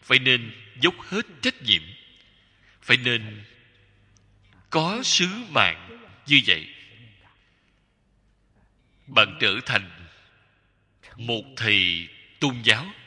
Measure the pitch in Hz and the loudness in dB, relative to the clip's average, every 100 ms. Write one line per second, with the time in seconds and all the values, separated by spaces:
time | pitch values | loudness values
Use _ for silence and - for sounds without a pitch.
0 | - 131 131 123 113 - - - 147 - | 2 2 4 0 -2 -16 -20 0 0 0
1 | - 190 - 160 240 - 123 90 80 - | -8 -8 -8 -6 -6 -6 0 0 0 -20
2 | _ _ _ _ _ _ _ _ - 127 | _ _ _ _ _ _ _ _ 0 0
3 | 123 120 110 107 - _ _ _ _ _ | 0 -4 -6 -16 -20 _ _ _ _ _
4 | _ _ _ _ _ _ _ 160 165 214 | _ _ _ _ _ _ _ -2 -2 -4
5 | 254 - 180 208 226 139 95 80 - - | -2 0 0 -4 -4 0 2 0 -14 -20
6 | - - - 143 104 82 - - - - | -20 -20 2 2 4 0 -2 -20 -20 -20
7 | - _ _ _ _ _ _ _ _ _ | -20 _ _ _ _ _ _ _ _ _
8 | _ _ _ _ _ _ _ _ _ _ | _ _ _ _ _ _ _ _ _ _
9 | - 135 104 95 110 101 127 113 95 - | -2 0 0 0 -2 -2 -4 -4 -6 -20
10 | 87 _ _ _ _ _ _ _ _ _ | -20 _ _ _ _ _ _ _ _ _
11 | - - 117 113 123 131 113 101 90 85 | -20 -14 -6 -6 -8 -4 2 4 2 -2
12 | 85 - _ _ 147 123 117 110 180 - | -8 -20 _ _ -2 0 2 2 0 -14